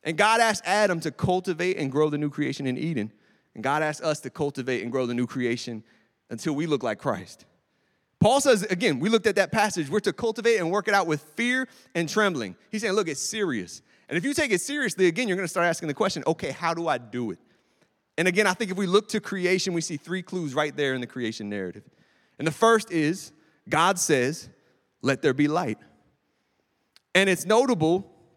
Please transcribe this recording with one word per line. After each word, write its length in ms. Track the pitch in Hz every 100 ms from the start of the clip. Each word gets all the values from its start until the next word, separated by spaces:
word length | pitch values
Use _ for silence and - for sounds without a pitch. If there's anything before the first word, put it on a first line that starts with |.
And 120 | -
God 240 | 165 208 226
asked 240 | 226 208
Adam 360 | 170 202 208 170
to 100 | 160
cultivate 640 | - - 180 185 165 180
and 160 | 185 139
grow 180 | 135 151
the 80 | 147
new 120 | 147
creation 360 | 143 139 135
in 120 | 135 127
Eden. 340 | 160 160 107 _ _ _ _
And 60 | -
God 220 | 123 151
asked 200 | 156 151
us 180 | 160 147
to 80 | 135
cultivate 540 | - 147 139 127 123
and 60 | 117
grow 160 | 131
the 80 | 123
new 140 | 120 120
creation 560 | 135 120 113 - 113 - _ _ _ _
until 240 | 117 165
we 120 | 143
look 160 | 147 139
like 180 | 120 107
Christ. 460 | 143 98 90 - _ _ _ _ _ _ _ _
Paul 200 | 208 269
says, 240 | 277 220
again, 360 | 202 180 226 131
we 100 | 185
looked 180 | 220 220
at 80 |
that 160 | 196 190
passage, 380 | 226 208 180 143
we're 100 | 202
to 120 | 196
cultivate 440 | - 233 220 226 220
and 140 | 165
work 160 | 202 208
it 60 |
out 140 | 196 170
with 140 | 151 -
fear 320 | - 240 254 254 - _
and 140 | 165 165
trembling. 480 | 208 202 156 101 90 _
He's 100 | 214
saying, 120 | 208
look, 140 | 202 170
it's 140 | 143
serious. 600 | - 220 190 117 87 - _ _ -
And 100 | 165
if 60 |
you 100 | 262
take 180 | 302 285
it 100 | 185
seriously, 460 | - 294 247 180 185
again, 200 | 165 233
you're 80 |
gonna 120 | 185 175
start 180 | 180
asking 240 | 175 160 160
the 40 |
question, 300 | 143 202 160
"Okay, 260 | - 170 156
how 220 | 131 170
do 140 | 170 165
I 100 | 127
do 340 | 117 123 117
it?" 80 | 85 _ _ _ _ _ _ _ -
And 100 | 180
again, 200 | 185 208
I 60 |
think 180 | 185 208
if 60 | 185
we 100 | 185
look 220 | 196 214
to 100 | 220
creation, 540 | - 196 180 185 190
we 80 | 170
see 160 | 156 151
three 240 | - 185
clues 320 | 175 185 151
right 220 | 135 151
there 180 | 143 139
in 80 | 131
the 60 | 120
creation 420 | 131 113 - 104
narrative. 340 | 104 92 101 - _ _ _ _ -
And 80 | 156
the 40 |
first 400 | 143 226 226 214
is, 420 | 170 151 185 - _ _ _ -
God 320 | 151 175 180
says, 480 | - 139 123 165 - _ _ _ _ _
"Let 200 | 127 127
there 120 | 151
be 160 | 127 147
light." 280 | 160 147 107 - _ _ _ _ _ _ _ _ _ _ _ _
And 160 | 180 190
it's 160 | 180
notable 640 | 180 220 262 202 156 185 - _ _